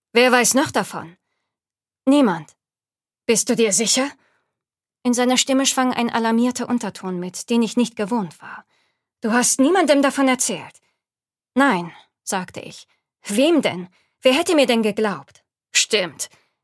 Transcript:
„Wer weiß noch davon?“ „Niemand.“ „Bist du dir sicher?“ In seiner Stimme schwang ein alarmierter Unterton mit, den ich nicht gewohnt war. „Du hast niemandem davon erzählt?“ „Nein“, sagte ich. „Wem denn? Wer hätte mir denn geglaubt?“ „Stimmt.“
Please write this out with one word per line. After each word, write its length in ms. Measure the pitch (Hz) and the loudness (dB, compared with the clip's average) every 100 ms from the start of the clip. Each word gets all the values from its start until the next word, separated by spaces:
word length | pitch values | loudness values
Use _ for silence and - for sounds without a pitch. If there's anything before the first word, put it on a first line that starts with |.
| _ | _
„Wer 180 | 226 247 | 2 4
weiß 240 | 247 233 262 | 4 2 2
noch 160 | - | 0
davon?“ 440 | 226 190 170 160 180 _ _ _ _ _ _ _ _ 269 | -2 -4 -8 -14 -18 _ _ _ _ _ _ _ _ 2
„Niemand.“ 500 | 285 233 165 151 _ _ _ _ _ _ _ - | 4 4 0 -8 _ _ _ _ _ _ _ -2
„Bist 220 | 220 - | 0 0
du 60 | 226 | 0
dir 160 | 220 | 0
sicher?“ 380 | 190 214 262 285 - _ _ _ _ _ _ _ _ | 0 0 0 -2 -8 _ _ _ _ _ _ _ _
In 100 | 247 | -2
seiner 240 | 240 254 254 | 0 2 0
Stimme 300 | - 262 269 | 0 0 0
schwang 260 | - 254 | 0 -2
ein 160 | - 233 | -2 -2
alarmierter 580 | 233 226 226 247 247 - | -2 0 0 0 -4 -6
Unterton 520 | 240 196 - 185 180 | -6 -6 -10 -10 -8
mit, 320 | 180 - - | -8 -10 -4
den 100 | 233 | -2
ich 160 | 220 247 | 0 0
nicht 180 | 233 - | -2 -4
gewohnt 460 | 202 233 170 - | -4 -4 -6 -12
war. 240 | - - - _ _ _ _ _ | -20 -20 -20 _ _ _ _ _
„Du 100 | 220 | -2
hast 280 | 240 - - | 0 2 2
niemandem 420 | 269 381 302 285 | 4 4 4 4
davon 260 | 277 269 269 | 2 2 0
erzählt?“ 540 | 254 - 165 113 - _ _ _ _ _ _ _ | 0 -2 -6 -12 -20 _ _ _ _ _ _ _
„Nein“, 380 | 254 277 185 170 - _ _ | 0 2 0 -4 -14 _ _
sagte 380 | - 190 180 - | -8 -8 -8 -14
ich. 260 | - - - _ _ _ - | -16 -18 -20 _ _ _ -4
„Wem 340 | 202 302 311 | 0 2 2
denn? 280 | 160 180 180 _ _ _ | 0 -4 -12 _ _ _
Wer 120 | 254 | 2
hätte 220 | 277 349 311 | 2 2 2
mir 100 | 254 | 4
denn 160 | 226 | 2
geglaubt?“ 640 | 220 208 214 156 - _ _ _ _ | 0 -2 -4 -6 -12 _ _ _ _
„Stimmt.“ 580 | - - 208 175 - - _ _ _ | -4 0 -2 -2 -8 -14 _ _ _